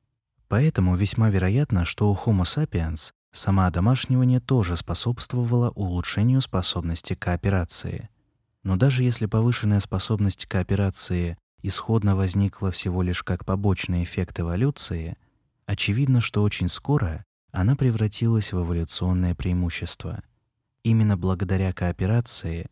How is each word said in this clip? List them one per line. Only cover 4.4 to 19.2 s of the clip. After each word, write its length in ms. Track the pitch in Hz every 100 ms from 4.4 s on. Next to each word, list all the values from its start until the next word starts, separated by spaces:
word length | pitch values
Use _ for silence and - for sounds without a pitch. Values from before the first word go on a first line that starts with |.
| - 131 87 87
способствовало 960 | - 85 117 117 - 123 117 120 120
улучшению 680 | - 92 87 - - 113 131
способности 760 | - 95 - 90 82 85 -
к 60 | 92
кооперации. 880 | - 87 101 95 82 - 90 - - _ _ _ _ _
Но 140 | 95 92
даже 260 | 139 127
если 240 | 123 117 104
повышенная 540 | 110 117 117 104 104
способность 680 | - 98 - 107 101 - -
к 40 |
кооперации 840 | 95 90 98 98 - - 90 85 82 _ _
исходно 540 | 101 - - 113 101 95
возникла 540 | 95 101 101 - 95
всего 320 | - 95 90
лишь 200 | 90 87
как 220 | - 87
побочный 600 | - 95 101 90 - 87
эффект 360 | 85 - 90 -
эволюции, 760 | 85 90 135 - - 85 82 - _ _ _ _ -
очевидно, 540 | 101 - 107 135 123
что 220 | - 104
очень 260 | 104 - 87
скоро 560 | - - 143 85 80 - _ _
она 240 | 92 98
превратилась 760 | 139 131 110 107 - 117 113 -
в 100 | 90
эволюционное 720 | 85 85 82 - 90 90